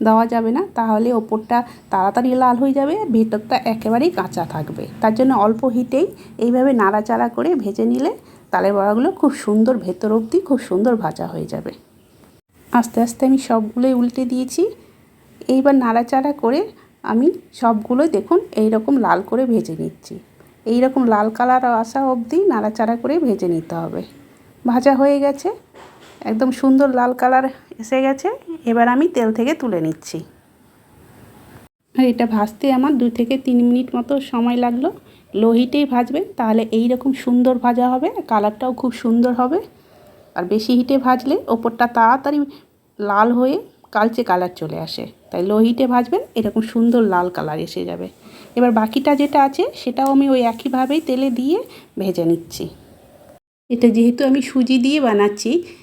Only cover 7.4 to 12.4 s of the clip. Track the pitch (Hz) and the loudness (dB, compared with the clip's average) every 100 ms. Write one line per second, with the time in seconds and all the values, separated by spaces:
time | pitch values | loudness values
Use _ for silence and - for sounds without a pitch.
7.4 | 294 320 208 202 226 247 311 508 - - | -2 -2 -2 -2 -2 0 -2 -4 -14 -20
8.4 | - 185 190 202 196 214 311 370 285 277 | -4 0 0 2 0 0 0 0 0 0
9.4 | - 214 226 240 180 180 214 220 226 359 | -2 2 2 0 -4 -4 -2 -2 0 -2
10.4 | 370 254 - 185 240 226 160 - 175 165 | 0 -2 -2 -2 0 0 -2 -6 -8 -8
11.4 | 156 - - - _ _ _ _ _ _ | -8 -8 -10 -16 _ _ _ _ _ _